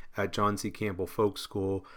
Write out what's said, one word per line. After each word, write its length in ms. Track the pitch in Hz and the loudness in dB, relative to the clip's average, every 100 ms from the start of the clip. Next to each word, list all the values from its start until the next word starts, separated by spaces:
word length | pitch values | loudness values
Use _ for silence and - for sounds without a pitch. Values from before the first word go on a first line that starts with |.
| - - | -6 -2
at 160 | 98 | 0
John 240 | - 104 104 | 4 2 2
C. 140 | 107 | -4
Campbell 360 | - 104 92 90 | -2 -2 -2 -2
Folk 300 | - 104 - | 2 2 2
School. 480 | - 104 95 98 - | -6 -2 0 0 -4